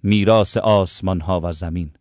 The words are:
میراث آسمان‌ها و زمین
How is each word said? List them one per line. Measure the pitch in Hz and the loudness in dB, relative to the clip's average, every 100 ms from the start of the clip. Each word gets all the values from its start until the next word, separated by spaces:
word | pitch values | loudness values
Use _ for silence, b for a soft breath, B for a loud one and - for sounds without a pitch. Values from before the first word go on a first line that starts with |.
میراث | 101 104 98 110 98 - | 2 2 4 4 2 0
آسمان‌ها | - 104 95 - 95 92 78 92 | 2 2 2 -4 -4 -4 -2 -2
و | 85 | -2
زمین | 82 87 85 80 _ | -6 -6 -6 -8 _